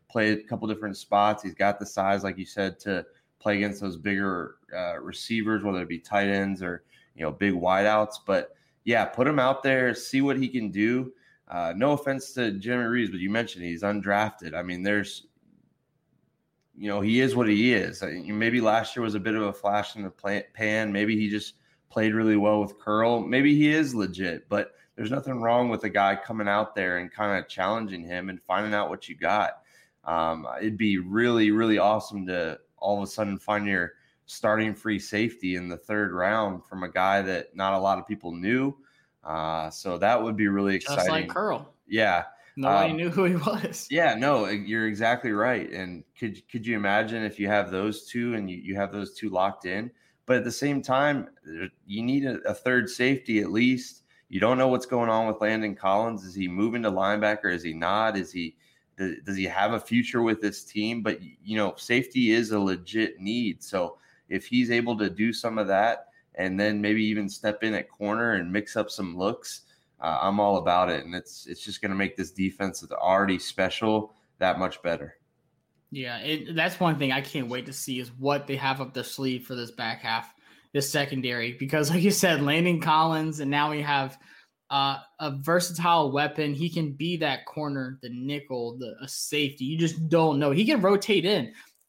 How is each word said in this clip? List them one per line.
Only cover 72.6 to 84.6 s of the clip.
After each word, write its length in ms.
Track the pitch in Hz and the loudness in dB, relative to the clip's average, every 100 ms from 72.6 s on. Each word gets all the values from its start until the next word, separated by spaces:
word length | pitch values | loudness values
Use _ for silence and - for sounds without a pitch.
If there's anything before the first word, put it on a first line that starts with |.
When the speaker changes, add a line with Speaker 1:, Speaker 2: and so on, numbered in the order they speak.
| 98 87 | -6 -6
Speaker 1:
that's 140 | 85 | -10
already 460 | - 90 95 98 92 | -4 2 4 4 0
special 760 | - - 95 - 110 107 104 _ _ _ | -4 -2 -2 0 2 2 0 _ _ _
that 180 | 92 90 | 0 2
much 240 | 92 - | -2 -4
better. 360 | 87 82 71 - _ _ _ _ _ _ _ | -4 -4 -6 -18 _ _ _ _ _ _ _
Speaker 2:
Yeah, 260 | 139 127 117 | -12 -8 -8
it, 340 | 139 156 - 160 | -4 -4 -4 0
that's 240 | 170 170 | 0 2
one 180 | 170 147 | 0 2
thing 140 | 139 | 2
I 100 | 131 | 0
can't 280 | 139 151 123 | -2 -6 -4
wait 180 | 123 120 | -6 -8
to 60 | |
see 260 | 135 - 127 | -10 -8 -6
is 120 | 123 | -8
what 340 | 123 135 143 143 | -4 0 0 -2
they 80 | 135 | -4
have 260 | 135 135 | -2 -2
up 140 | 131 127 | -4 -8
their 80 | |
sleeve 420 | 117 - 135 127 - | -10 -6 -4 -4 -6
for 80 | |
this 160 | 123 117 | -10 -10
back 320 | - 113 113 | -8 -6 -6
half, 320 | 117 113 - _ _ - _ | -4 -4 -4 _ _ -20 _
this 160 | 143 139 | -4 0
secondary. 640 | 156 139 - 127 120 117 | -2 -2 -2 -2 -2 -4
Because 380 | 127 135 156 143 | -6 -2 0 2
like 100 | 175 | 4
you 80 | 190 | 4
said, 320 | 170 185 156 | 4 4 4
Landon 400 | 143 156 175 165 | 2 4 4 2
Collins, 600 | 160 156 160 160 156 151 | 4 4 4 2 -2 -4
and 100 | 139 | -2
now 180 | 143 151 | 0 0
we 140 | 151 | 0
have, 340 | 147 139 135 - - - _ _ | 0 0 0 -8 -20 -20 _ _